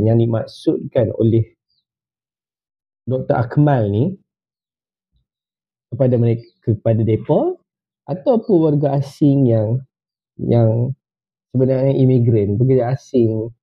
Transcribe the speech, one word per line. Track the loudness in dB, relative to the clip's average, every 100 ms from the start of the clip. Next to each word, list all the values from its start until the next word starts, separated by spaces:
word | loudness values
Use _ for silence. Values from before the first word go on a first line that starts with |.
| 2
yang | 2
dimaksudkan | 0 -2 -8 -6 -4 -4 -4 -2 -2 0
oleh | 0 0 -2 _ _ _ _ _ _ _ _ _ _ _ _ _ _ _
Doktor | -8 -6 -2 -4
Akmal | -2 0 2 2 0
ni | 0 -2 -6 _ _ _ _ _ _ _ _ _ _ _ _ _ _ _ _ _
kepada | -4 0 2
mereka, | 0 -2 -6 _
kepada | -4 -2 0 0
depa, | 0 -2 0 0 -2 -6 _ _ _ _ -12
ataupun | -6 -2 -2 0 2
warga | 2 0 0 -2
asing | -6 -2 2 2 2
yang, | 2 0 -4 -6 _ _ _ _ -8
yang | -2 2 2 0 -4 -8 _ _ _ _ _ -2
sebenarnya | 0 0 0 2
imigran, | 4 4 2 2 0 0
pekerja | 2 2 0 -6
asing | -2 0 0 -2 -8 -14